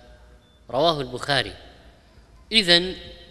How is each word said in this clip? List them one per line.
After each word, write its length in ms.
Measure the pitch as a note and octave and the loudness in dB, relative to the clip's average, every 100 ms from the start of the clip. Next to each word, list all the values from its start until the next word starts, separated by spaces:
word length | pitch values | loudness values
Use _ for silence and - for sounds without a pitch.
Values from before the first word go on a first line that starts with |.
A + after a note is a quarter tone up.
| - - - - _ _ - | -20 -20 -20 -20 _ _ -6
رواه 320 | A#2+ E3+ D3+ | 0 2 0
البخاري. 520 | B2+ B2 - C#3 G#2 F2 - - - - _ - _ - - | -4 -8 -2 -2 -2 -8 -20 -20 -20 -20 _ -20 _ -20 0
إذن 440 | A3 F3 F3 F#3 - - - - | 2 4 2 2 -8 -14 -20 -20